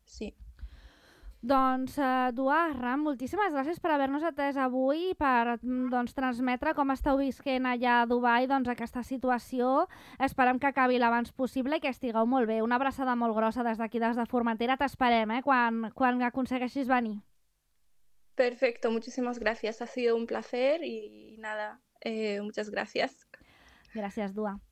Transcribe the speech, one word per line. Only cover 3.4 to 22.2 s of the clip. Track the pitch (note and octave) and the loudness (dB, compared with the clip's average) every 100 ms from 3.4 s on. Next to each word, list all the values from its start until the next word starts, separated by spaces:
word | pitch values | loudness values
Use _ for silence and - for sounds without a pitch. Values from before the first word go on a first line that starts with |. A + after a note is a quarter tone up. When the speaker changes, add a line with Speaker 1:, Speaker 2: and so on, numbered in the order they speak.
| G4+ | 0
Speaker 2:
gràcies | D4 C4+ F4 | 0 -2 -2
per | F4 | 0
haver-nos | D4 C4+ C#4 E4 | 2 2 0 -2
atès | C#4+ C#4+ C#4 | -2 -2 0
avui | B3+ B3 C4 D4+ F#4 | 0 2 2 2 -2
i | F#4 | 0
per, | C#4+ B3 A#3 A#3 | 2 2 2 -2
mm, | B3 B3+ B3+ | -2 -2 0
doncs, | B3 A#3+ | 0 -2
transmetre | - C4 A#3 B3+ B3 D4+ D#4 | -2 -2 0 -2 0 0 0
com | C4+ | 0
esteu | C4+ D4+ C#4 | 0 2 2
visquent | C#4 A#3 - B3+ B3+ | 0 -2 -2 0 0
allà | B3 B3 A#3+ | 0 4 4
a | A#3 | 4
Dubai, | A#3+ A#3+ A#3 B3+ | 2 4 2 4
doncs, | C#4 B3 | 2 0
aquesta | B3 A3+ B3+ | -2 -6 -6
situació. | A#3 C4 B3+ A#3+ - C4 B3 C4+ F4+ - - - | -6 -4 0 0 -2 -2 2 2 0 -6 -20 -2
Esperem | C4+ - B3 B3+ | -2 2 2 4
que | C#4 | 0
acabi | C4+ B3+ B3 | 2 2 4
l'abans | A#3 A#3 A#3+ | 4 2 -2
possible | - C4 C4+ B3+ D#4 | -4 -4 -2 -2 -2
i | |
que | D4 | -2
estigueu | B3 B3+ A3 A3+ | -4 -2 2 2
molt | C4 A3 | 4 2
bé. | A3 | 2
Una | A3+ B3 | 2 2
abraçada | C4+ B3+ C4 A#3+ | 0 0 -2 0
molt | A#3 A3 | 2 2
grossa | A3 A#3 | 2 2
des | A#3+ A3 | -2 -2
d'aquí, | A3+ A#3 | -2 0
des | A3+ A#3+ | 0 0
de | A3+ | 0
Formentera. | B3 A#3 A3 A#3 C4 | 0 0 0 0 2
T'esperem, | C#4 - B3 A#3 A3 | 0 2 4 4 2
eh, | A#3 | -2
quan, | C4+ C4 A#3 A3+ A3+ - | 2 4 4 0 -6 0
quan | C4 B3 | 2 2
aconsegueixis | B3 C4 B3+ B3+ B3 C#4 B3 | 0 -2 -2 -2 -2 -4 2
venir. | B3+ A#3 G#3 - _ _ _ _ _ _ _ - - - - | 2 2 -6 -12 _ _ _ _ _ _ _ -20 -20 -20 0
Speaker 1:
Perfecto, | B3 A#3+ B3+ A#3 A#3 | 0 2 -2 0 -2
muchísimas | A3+ A3+ B3+ B3 A#3+ | -2 -4 -6 -6 -2
gracias. | G#3+ A#3 A3 A#3 | -2 -2 -4 -6
Ha | A#3 | -8
sido | - A#3+ A#3 | -2 0 0
un | A#3 | -2
placer | A3+ A3+ B3 C4 D#4+ | -6 -6 -2 0 0
y | C#4 A3+ G#3+ G#3+ G#3+ A3 | -4 -8 -12 -18 -20 -14
nada, | A3 G#3+ G#3+ A#3 _ _ | -10 -8 -8 -12 _ _
eh, | - A3 | -6 -4